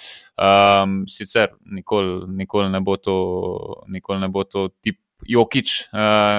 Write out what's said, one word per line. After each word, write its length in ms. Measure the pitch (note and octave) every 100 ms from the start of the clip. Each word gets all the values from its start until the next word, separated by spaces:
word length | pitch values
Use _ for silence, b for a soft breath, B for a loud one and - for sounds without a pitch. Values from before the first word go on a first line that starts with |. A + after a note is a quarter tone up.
| B B B
Ehm, 720 | - G2 G2 G2+ G2 G2 F#2+
sicer 440 | F#2+ - G2+ A2+ G2 _
nikoli, 640 | - F#2+ - G#2 F#2 F2+ F#2
nikoli 400 | F#2+ F#2+ G#2 G2
ne 100 | F#2+
bo 180 | F#2+ G2
to, 200 | G2+ F#2+ F2+ F2+ F#2 F#2+ - -
nikoli 340 | - F#2+ - G2
ne 80 | F#2+
bo 160 | G2
to 260 | G2 G2 F#2+ _
tip 200 | A2 - _ _
Jokić, 500 | - A#2+ A2+ C3+ - -
eh, 60 | - G#2+ G#2+ G#2+ G#2